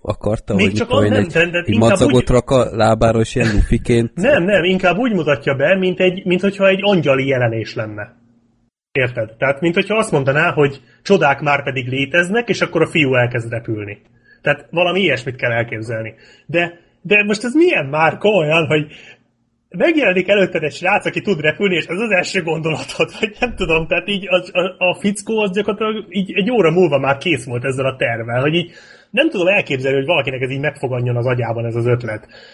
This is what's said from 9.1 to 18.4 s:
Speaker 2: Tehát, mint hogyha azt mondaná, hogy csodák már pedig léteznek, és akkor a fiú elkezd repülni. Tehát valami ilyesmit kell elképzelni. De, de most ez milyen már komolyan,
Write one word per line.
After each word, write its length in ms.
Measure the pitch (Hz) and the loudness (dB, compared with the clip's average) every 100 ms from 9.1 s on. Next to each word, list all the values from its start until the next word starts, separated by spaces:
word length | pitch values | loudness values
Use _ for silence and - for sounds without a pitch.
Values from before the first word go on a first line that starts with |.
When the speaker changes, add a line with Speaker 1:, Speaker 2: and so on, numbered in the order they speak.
| 123 107 - | -2 -8 -4
Speaker 2:
Tehát, 240 | 135 139 | -2 0
mint 140 | 170 175 | 0 0
hogyha 220 | 190 214 | 0 -2
azt 140 | 214 | 0
mondaná, 400 | 151 135 143 170 | 0 2 2 2
hogy 300 | 156 143 - _ _ | 2 0 0 _ _
csodák 400 | - 196 147 135 | 0 2 4 2
már 220 | 147 143 | 0 0
pedig 240 | 131 131 123 | -2 -6 -6
léteznek, 600 | 131 139 175 175 226 233 | -4 0 0 2 -2 0
és 120 | 185 | -2
akkor 200 | 175 170 | 0 0
a 60 | 151 | 0
fiú 260 | 175 139 | 2 2
elkezd 360 | 127 120 123 113 | 2 2 -2 -6
repülni. 520 | 117 120 107 101 101 _ _ _ _ | -8 -6 -8 -8 -14 _ _ _ _
Tehát 260 | - 147 - | -2 -2 -4
valami 300 | 170 175 180 | -2 0 0
ilyesmit 360 | 185 123 139 120 | 0 -2 -6 -6
kell 160 | 123 | -2
elképzelni. 640 | 117 117 113 110 110 113 - - _ - | -2 -2 -6 -8 -8 -8 -14 -20 _ -4
De, 340 | 165 170 - _ _ | -2 -2 -8 _ _
de 220 | 165 208 | 0 0
most 200 | 208 208 | 2 -2
ez 100 | 247 | 0
milyen 320 | 294 349 247 135 | 2 4 2 -2
már 320 | 151 160 - | 0 0 2
komolyan, 480 | 208 202 | 0 2